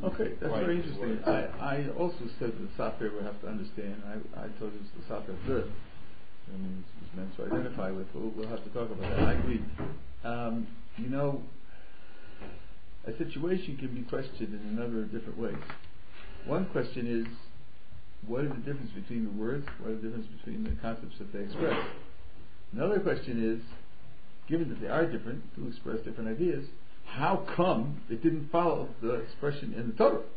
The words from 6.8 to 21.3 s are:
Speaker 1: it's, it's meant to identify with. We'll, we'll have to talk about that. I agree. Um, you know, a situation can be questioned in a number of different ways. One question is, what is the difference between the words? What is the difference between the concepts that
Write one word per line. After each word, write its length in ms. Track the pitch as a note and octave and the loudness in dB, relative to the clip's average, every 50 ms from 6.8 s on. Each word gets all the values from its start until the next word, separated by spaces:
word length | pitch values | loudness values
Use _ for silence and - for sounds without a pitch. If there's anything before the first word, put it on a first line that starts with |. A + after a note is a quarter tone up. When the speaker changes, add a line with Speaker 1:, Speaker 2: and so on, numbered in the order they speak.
Speaker 1:
it's, 100 | F#2 - - - F2+ | -2 -2 -2 -2 -2
it's 100 | E2+ E2+ | -2 -2
meant 200 | F#2 F#2+ F#2+ - | -2 -2 -2 -2
to 80 | - - | -2 0
identify 440 | - B2 B2+ B2 B2 - - G2 F#2+ | 0 0 0 0 0 0 0 0 0
with. 140 | F#2+ F#2+ F#2+ - - | 0 -2 -2 -2 -2
We'll, 160 | - - A2 G#2 | -2 -2 -2 -2
we'll 140 | A2 A2 A2 | -2 -2 -2
have 160 | A#2 G#2+ - | -2 -2 -2
to 60 | - | -2
talk 200 | - B2 A#2 A2 | -2 -2 -2 -2
about 180 | G#2 F#2 F#2+ - | -2 -2 0 2
that. 120 | G2 G2 | 4 8
I 120 | - - - | 8 8 8
agree. 280 | - - - - - - - - - - - - - - - - - - | 8 6 6 4 4 2 0 0 2 0 0 0 0 0 -2 -2 0 0
Um, 420 | A#2+ A#2 A#2+ A#2+ A#2 A2+ A#2 A2 - - - - - - | 0 0 0 0 2 2 2 0 0 0 -2 -2 -2 -2
you 120 | - A2+ B2+ | 0 0 0
know, 340 | C3+ C#3 C#3+ C#3+ C#3 C3+ - - - - - - - - - - - - - - - - - - - - - - - - - - - - - - - - - | 2 2 2 2 2 0 0 -2 -2 -2 -2 -2 -2 -2 -2 -2 -2 -2 -2 -2 -2 -2 -2 -2 -2 -2 -2 -2 -2 -2 -2 -2 -2 -2 -2 -2 -2 -2 -2
a 100 | - - | -2 0
situation 600 | - E3 C#3+ - C#3 D3 F3 F#3 F#3 - - C#3 | 0 -2 -2 0 0 2 2 2 2 2 0 -2
can 180 | - C3+ B2+ A#2+ | 0 -2 -2 -2
be 80 | A#2+ | -2
questioned 500 | A#2+ - C#3 C3+ - - - - A2+ G2+ | -2 -2 -2 -2 -2 -2 -2 -2 -2 -2
in 80 | G#2 G#2 G#2 G#2 G#2+ | -2 -2 0 0 0
a 40 | A2+ | 0
number 200 | A#2+ A#2+ A#2 A2 | 0 0 0 0
of 100 | G#2+ G2+ | 0 0
different 260 | G#2+ A2+ - G#2+ F#2 A2 | 0 -2 -2 -2 -2 -2
ways. 160 | A#2 G#2 F#2 - - - - - - - - - - - - - - - - - - | -2 0 0 -2 -2 -2 -2 -2 -2 -2 -2 -2 -2 -2 -2 -2 -2 -2 -2 -2 -2
One 200 | - C#3+ F3+ F#3+ | 0 0 0 0
question 400 | - - D3+ B2 A#2 - C3 A#2+ | 0 0 0 0 0 0 0 0
is, 200 | A#2+ A#2 A#2 A2+ A2+ - - - - - - - - - - - - - - - - - - - | 2 2 2 0 0 -2 -2 -4 -4 -4 -4 -2 -2 -2 -2 -2 -2 -2 -2 -2 -2 -2 -2 -2
what 180 | A2 A#2 C3 D3 | 0 0 0 0
is 60 | D3 | 0
the 60 | C3 A#2 | 0 -2
difference 320 | A2+ C#3 C#3+ C3+ A#2+ G#2+ | -2 -2 -2 -2 -2 -2
between 340 | G2+ G2+ G2 - A#2+ A#2 A2 | -2 -2 -2 -2 0 0 0
the 60 | G#2 | 0
words? 360 | G2 G#2 G#2+ A#2 C3+ C#3+ C#3+ - - - | 0 0 0 0 0 0 0 -2 -2 -2
What 120 | - A2+ | -2 -2
is 100 | A2 G#2+ | 0 0
the 60 | G#2+ A2+ | -2 -2
difference 180 | A2+ A#2 G#2+ - - - | -2 -2 -2 -2 -2 -2
between 260 | - A2+ G#2 G#2+ A2 | -2 -2 -2 0 0
the 120 | A2 A2 - | 0 0 0
concepts 340 | - A2+ A#2 A2+ A#2 - - - | 0 0 -2 -2 -2 -2 -2 -2
that 140 | G2+ G2 | -2 -2